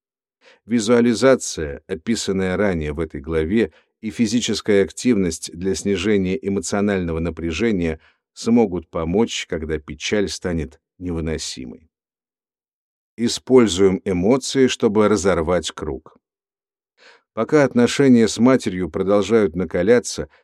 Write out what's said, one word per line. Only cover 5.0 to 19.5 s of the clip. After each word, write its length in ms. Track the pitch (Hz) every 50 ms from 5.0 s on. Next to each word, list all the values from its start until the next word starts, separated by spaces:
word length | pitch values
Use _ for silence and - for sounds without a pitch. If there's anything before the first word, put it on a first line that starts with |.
| - 127 120 101 95 87 80 - - - -
для 180 | 82 90 95 92
снижения 640 | 90 - 101 101 90 90 107 107 98 95 92 92
эмоционального 840 | - - 98 98 98 90 - - 101 101 104 101 95 90 82 80 82
напряжения 800 | 82 85 78 - 82 82 80 80 110 117 107 90 87 82 78 - _ _ _ _ _ _ _
смогут 560 | - - 117 117 120 113 98 87 90 80 _
помочь, 580 | - 85 82 80 87 104 117 113 - - -
когда 320 | - 90 82 78 76 78 76
печаль 500 | - - 78 73 - - 110 104 98 85
станет 520 | - - - 92 87 80 73 - - _ _ _ _ -
невыносимой. 880 | 90 90 85 82 80 80 80 73 - - - - 64 60 - - _ _ _ _ _ _ _ _ _ _ _ _ _ _ _ _ _ _ _ _ _ _ _ _ _ _ _
Используем 840 | - 117 117 - - - - 127 131 120 104 85 90 98 95 92 95 -
эмоции, 600 | 104 95 87 87 104 131 135 - - - 135 131
чтобы 420 | 123 - - - 117 98 107 107 104
разорвать 640 | 107 101 90 98 90 85 80 80 92 85 80 -
круг. 460 | - - 80 76 69 64 - - _ _ _ _ _ _ _ _ _ _ _ _ _ _ _ _ _ _ _ - - _ _ _ _
Пока 300 | - 113 - 151 151 139
отношения 640 | 123 - 120 120 113 - - 139 135 123 117 113
с 120 | 98 - -
матерью 520 | 113 127 131 123 - 110 90 92 92 80
продолжают 640 | - 101 95 92 101 104 98 90 113 113 107 95